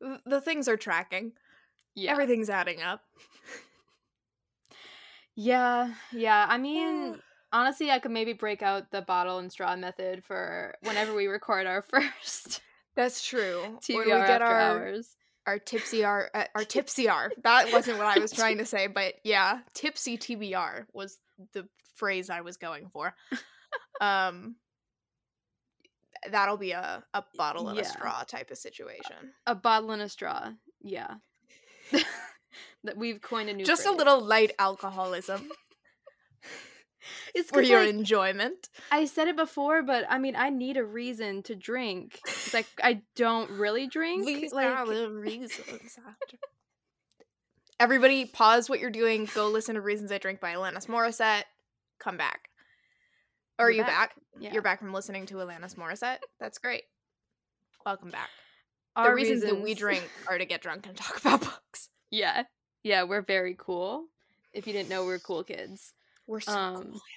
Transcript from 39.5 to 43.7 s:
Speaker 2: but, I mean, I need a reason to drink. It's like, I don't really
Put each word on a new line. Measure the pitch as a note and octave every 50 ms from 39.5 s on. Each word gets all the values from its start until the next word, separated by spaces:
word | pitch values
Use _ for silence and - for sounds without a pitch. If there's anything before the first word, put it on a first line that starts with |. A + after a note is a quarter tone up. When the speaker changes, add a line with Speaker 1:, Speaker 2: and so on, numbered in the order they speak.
| - D4 C#4 C#4+ D#4 D#4+
Speaker 2:
but, | C#4+ C4 C4 A#3+ - -
I | - C4
mean, | C4 C4+ A#3+
I | - B3 C#4
need | C#4 B3+ B3 C4 C4+ C4
a | A#3
reason | G#3 G#3+ A#3 A#3+ B3 B3 A3 A3+ G#3 G3 G3 G3
to | - A3
drink. | F#3+ - - A#3 B3+ B3+ A3 F#3 F#3 - - - - - -
It's | - - - - -
like, | A3+ A3 - - - G#3+
I | B3 A#3+ G3+ - _ -
don't | - A#3+ A3+ A3+ A3+ A3+ -
really | G3+ G3 G#3 G#3